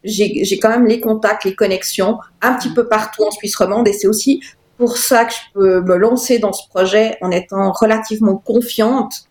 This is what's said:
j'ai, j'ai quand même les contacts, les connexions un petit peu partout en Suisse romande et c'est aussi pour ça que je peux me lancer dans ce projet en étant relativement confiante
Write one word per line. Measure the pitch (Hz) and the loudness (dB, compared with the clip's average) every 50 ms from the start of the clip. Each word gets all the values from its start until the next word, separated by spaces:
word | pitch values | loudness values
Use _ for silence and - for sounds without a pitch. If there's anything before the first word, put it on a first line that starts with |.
| - | -8
j'ai, | 214 208 190 208 - - - 202 | -6 -2 0 0 0 0 -2 -2
j'ai | 190 196 - | -2 0 2
quand | - 220 | 2 2
même | 226 240 247 | 4 4 4
les | 214 233 240 | 4 2 0
contacts, | - 226 220 220 - 202 214 208 - | 0 -2 -2 0 0 -2 -2 0 -2
les | 196 190 | -4 -2
connexions | - 214 190 190 185 - - - - 185 202 233 220 - - _ _ | 0 0 0 0 -4 -4 -6 -2 -2 0 0 -2 -4 -8 -20 _ _
un | 214 247 262 | -2 -2 0
petit | - - 262 - | -2 -4 -2 -2
peu | 240 233 | -2 0
partout | 233 220 214 214 - - - 214 | 2 0 0 0 -4 -2 -2 -2
en | 208 | -2
Suisse | 208 - 208 202 - | -2 -6 -8 -8 0
romande | - 190 185 202 226 240 | 0 0 0 2 -2 -2
et | 208 202 | -2 -2
c'est | - - | 0 0
aussi | 196 214 - - 277 277 269 - - - _ _ _ _ - | 0 0 2 0 0 0 0 -2 -14 -20 _ _ _ _ -2
pour | 240 233 240 | -2 -2 0
ça | - - - 262 226 233 | -4 -2 2 2 2 2
que | 240 - | 0 -4
je | - - _ _ | -12 -14 _ _
peux | 202 196 190 185 185 | 2 2 4 4 2
me | 180 185 180 | 2 2 2
lancer | 180 202 226 247 247 - - 247 233 | 4 4 2 2 0 0 0 0 0
dans | 214 196 | 0 -2
ce | 185 - - | -4 -6 -12
projet | _ _ 180 185 190 196 214 220 220 - - | _ _ 0 0 2 4 2 2 2 -2 -6
en | 185 180 | -4 -2
étant | 175 180 180 _ 190 190 196 190 | -2 -2 -4 _ -4 -2 -2 -2
relativement | 185 - 226 214 220 220 220 - 220 214 220 196 196 | 0 2 2 2 2 0 -2 -6 -2 0 2 0 0
confiante | - _ - 208 240 240 - - - 220 226 262 262 - - - - _ _ | 0 _ 0 0 0 0 0 -2 0 0 2 2 0 -2 -6 -8 -16 _ _